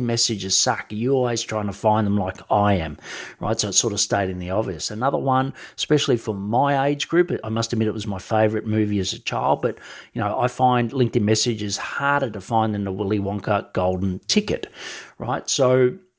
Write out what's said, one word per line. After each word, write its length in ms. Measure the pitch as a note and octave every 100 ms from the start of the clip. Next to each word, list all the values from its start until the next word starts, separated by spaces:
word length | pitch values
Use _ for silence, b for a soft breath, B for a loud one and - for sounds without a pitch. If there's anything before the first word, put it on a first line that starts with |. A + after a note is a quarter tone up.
messages 520 | A#2+ A#2 - G#2+ F#2+ -
suck. 360 | C3 A2+ -
Are 40 | G#2+
you 160 | A#2+
always 300 | C3+ B2 A#2+
trying 240 | - A2 G#2
to 80 |
find 320 | F#2+ A2 G#2+ G#2
them 120 | G2+
like 220 | F#2 - -
I 240 | G#2+ G2+ G2
am?" 240 | D#2+ D2+ B B B B
Right? 200 | G2+ A2+
So 100 | G#2
it's 100 | F#2
sort 140 | A#2
of 60 | G2+
stating 380 | - G2+ F#2+ F2+
the 140 | F2+
obvious. 400 | G2 G#2 E2 -
Another 260 | G#2+ C3 D3
one, 380 | C3+ C3 C3+ B B -
especially 420 | - D3+ - A#2+
for 180 | - G2+
my 500 | G2+ A#2 C#3 C#3 C#3
age 220 | C#3+ -
group, 240 | E3 F3 B2
I 60 | A2+
must 240 | A2+ A2
admit 140 | A2+ A2
it 80 | G2+
was 100 | G#2
my 140 | F#2+
favorite 480 | - A2 A2 G#2+ A2
movie 320 | G#2+ G#2 G2+
as 120 | F#2
a 60 | A#2
child, 460 | - A#2+ C3 C#3
but, 160 | B2 - B B B
you 80 | A#2+
know, 180 | G#2 C3
I 80 | B2
find 420 | - C3 B2 A#2+
LinkedIn 320 | C3 A#2 A#2
messages 540 | G#2 A2 B2 G#2+ G#2 G2
harder 520 | - - C#3 C#3+ C3
to 120 | G2+
find 340 | - A#2 A2 G#2
than 80 |
the 80 | G2
Willy 280 | F#2+ G2+ G#2
Wonka 540 | G2 G2+ - G2+ -
golden 460 | - F#2 F#2 F#2+ F#2 -
ticket, 400 | G#3+ G#3 - - B B B B -
right? 320 | A#2 C#3 -
So 480 | - B2+ B2+ B2+ E3 -